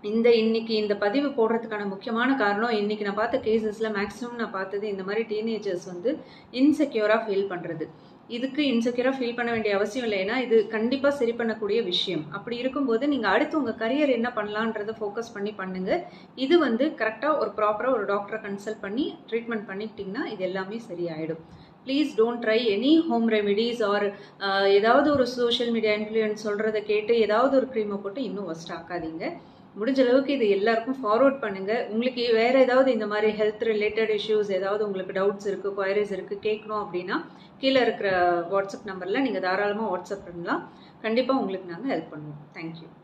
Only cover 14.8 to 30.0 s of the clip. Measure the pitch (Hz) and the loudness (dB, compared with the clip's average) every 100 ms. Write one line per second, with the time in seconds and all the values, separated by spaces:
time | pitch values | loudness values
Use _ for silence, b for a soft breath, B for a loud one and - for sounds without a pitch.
14.8 | 208 220 208 208 226 202 202 208 190 185 | -6 -6 -6 -6 -10 -6 -6 -6 -8 -4
15.8 | 185 330 B B B - 262 339 269 226 | -2 -2 B B B -6 4 4 4 2
16.8 | 302 - 220 220 285 285 214 - 208 214 | 0 0 -4 -2 0 0 -2 0 0 0
17.8 | 247 240 196 202 202 220 202 196 - 214 | 0 0 0 -2 -2 -8 -8 -8 -8 -8
18.8 | 196 220 359 - - 226 233 226 208 190 | -6 -4 -4 -6 -6 -6 -4 -6 -6 -8
19.8 | 220 208 190 220 330 208 185 190 190 226 | -10 -8 -8 -6 -6 -4 -4 -4 -6 -10
20.8 | - 175 170 156 160 160 B B B B | -10 -6 -6 -4 -6 -8 B B B B
21.8 | - 277 302 214 226 233 226 220 240 202 | -4 0 0 2 2 2 2 2 2 2
22.8 | 262 320 - 233 226 214 202 202 233 233 | 6 4 4 2 2 2 2 2 0 0
23.8 | 202 208 202 202 B - 196 196 196 202 | 0 2 0 -4 B -6 -2 2 6 6
24.8 | 220 262 294 285 247 247 240 226 233 226 | 6 6 6 4 2 2 0 2 0 0
25.8 | 214 208 214 220 214 214 214 208 214 214 | 2 0 0 0 0 -2 -4 -2 0 -2
26.8 | 208 208 214 233 208 214 262 262 - 226 | 0 -2 2 2 4 4 4 4 2 -4
27.8 | 208 202 196 277 220 190 185 165 - 170 | -4 -4 -6 -6 -6 -6 -6 -8 -10 -12
28.8 | - 175 160 160 240 349 B B B 196 | -8 -8 -6 -6 -8 -8 B B B -4
29.8 | 226 262 | 0 4